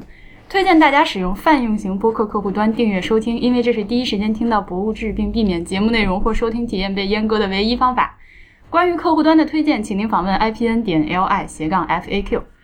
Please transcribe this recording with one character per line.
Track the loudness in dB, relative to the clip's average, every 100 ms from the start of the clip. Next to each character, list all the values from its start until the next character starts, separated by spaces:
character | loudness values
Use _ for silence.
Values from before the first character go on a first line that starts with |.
| -12 -20 -20 -20 -6
推 | 0
荐 | 4 6
大 | 6
家 | 4
使 | 2 0
用 | -4
泛 | 0 2 2
用 | 2 -2
型 | -4 -2
播 | 0
客 | 0 -2
客 | -2
户 | -4
端 | 0 0
订 | 2 0
阅 | 0
收 | 0 0
听， | 0 0
因 | 0
为 | 2
这 | 2
是 | 0
第 | 0 -2
一 |
时 | -2 -2
间 | -2
听 | -2 0
到 | 0
博 | -2 -4
物 | -4
志 | -4 -6
并 | -4 -2
避 | 0
免 | 0 0
节 | -2 0
目 | 2
内 | 2
容 | 0 0
或 | 0
收 | 0 -2
听 | -2 -4
体 | -4
验 | -2
被 | -2 -2
阉 | 0 0
割 | 0
的 | 0
唯 | 0
一 | 0 2
方 | 0
法。 | 0 -4 -6 -20 -20 -20 _ -4
关 | 0 2
于 | 0
客 | 0
户 | 2
端 | 4 4
的 | 4
推 | 0
荐， | 0 0
请 | -2 -4
您 | 0
访 | 0
问 | 0
I | 0 0
P | 0 0
N | 0
点 | 0 0 0
L | 0
I | 0 -2 -4
斜 | -8 -4
杠 | -2
F | -2 -4 -4
A | -6
Q。 | -2 -4 -6 _